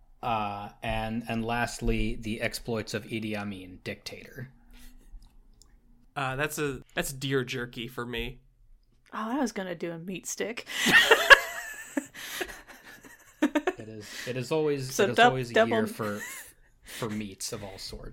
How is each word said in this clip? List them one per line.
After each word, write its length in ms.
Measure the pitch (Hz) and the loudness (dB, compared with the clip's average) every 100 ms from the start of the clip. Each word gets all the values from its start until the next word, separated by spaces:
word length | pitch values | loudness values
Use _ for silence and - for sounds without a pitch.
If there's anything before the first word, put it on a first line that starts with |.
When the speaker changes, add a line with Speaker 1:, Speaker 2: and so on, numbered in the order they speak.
| - - | -20 -6
Speaker 1:
Uh, 460 | 123 110 104 101 107 - | 0 0 0 -4 -10 -6
and, 420 | 117 110 110 113 117 | -2 -2 0 -2 -2
and 140 | 113 | -2
lastly, 760 | 113 120 117 - 117 110 107 120 | 0 0 0 0 2 2 2 0
the 220 | 113 110 | -4 -2
exploits 500 | 117 - - 113 104 | -2 -2 -4 -4 -4
of 120 | 107 | -6
Idi 300 | 104 113 107 | -4 -4 -4
Amin, 440 | 104 104 98 92 92 | -4 -6 -8 -12 -12
dictator. 680 | - - - 101 - - - - - - - - - - - - - - - - - - - | -10 -10 -12 -14 -14 -14 -14 -16 -20 -18 -18 -18 -18 -18 -18 -20 -20 -20 -20 -20 -20 -20 -12
Speaker 2:
Uh, 220 | - 135 131 | -4 -2 0
that's 220 | 151 - | -2 0
a, 240 | 147 131 - | -2 -2 -6
that's 160 | - 165 | -4 -4
deer 320 | 135 135 135 | -2 2 2
jerky 460 | 120 131 120 123 117 | 2 -4 -6 -6 -8
for 160 | 131 | -8
me. 360 | 120 120 120 - - _ - - _ _ - | -4 -4 -4 -8 -20 _ -20 -20 _ _ -12
Speaker 3:
Oh, 220 | 202 220 269 | -6 -2 0
I 20 | |
was 120 | 240 | 0
gonna 220 | - 185 | -2 -6
do 160 | 165 170 | -6 -6
a 60 | 165 | -6
meat 280 | 175 190 - | -8 -8 -8
stick. 400 | - 196 233 - | -6 -6 -6 -8
<laughs> 40 | - - - - - 679 539 - - - - - - - - - - - - - - - - - - - - | 0 6 8 8 6 10 10 10 -8 -10 -12 -6 -6 -6 -12 -10 -6 -6 -8 -16 -20 -20 -20 -20 -20 -20 0
Speaker 1:
It 460 | 294 302 370 - 110 | 2 2 0 -4 -10
is, 180 | 110 101 - - | -12 -10 -8 -4
it 80 | 127 | -4
is 160 | 120 | 0
always, 420 | 160 151 143 131 | 2 4 2 -2
Speaker 3:
So 100 | - | 2
Speaker 1:
it 60 | - | 4
is 60 | 120 | 8
Speaker 3:
dub-, 140 | 240 | 8
Speaker 1:
always 200 | 131 120 | 6 2
a 40 | |
Speaker 3:
double 160 | 160 226 226 | 4 6 4
Speaker 1:
year 80 | 107 | 0
for, 340 | - 107 104 - - - - - _ | -2 -2 -2 -8 -12 -14 -20 -20 _
for 260 | - - 117 | -14 -6 -4
meats 460 | 107 104 95 - | -2 -6 -6 -8
of 100 | 113 | -6
all 140 | 98 98 | -10 -10
sorts. 340 | - - - | -10 -10 -6